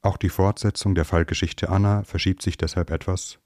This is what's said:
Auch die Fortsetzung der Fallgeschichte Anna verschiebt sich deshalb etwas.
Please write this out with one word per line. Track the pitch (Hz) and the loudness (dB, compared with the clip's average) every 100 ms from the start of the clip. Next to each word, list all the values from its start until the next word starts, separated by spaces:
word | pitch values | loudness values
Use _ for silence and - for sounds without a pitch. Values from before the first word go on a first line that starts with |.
Auch | 104 95 | 0 0
die | 92 | -2
Fortsetzung | - 95 104 104 - 101 | 2 2 2 -2 0 0
der | 87 | 0
Fallgeschichte | 80 85 85 - 87 - - | 2 2 0 -2 -4 -4 0
Anna | 95 101 104 | 2 4 2
verschiebt | 98 95 - 92 | -2 -2 0 0
sich | - - | -2 -2
deshalb | 95 - 85 | -2 -2 -2
etwas. | 82 - 92 - - | -2 -2 -4 -6 -16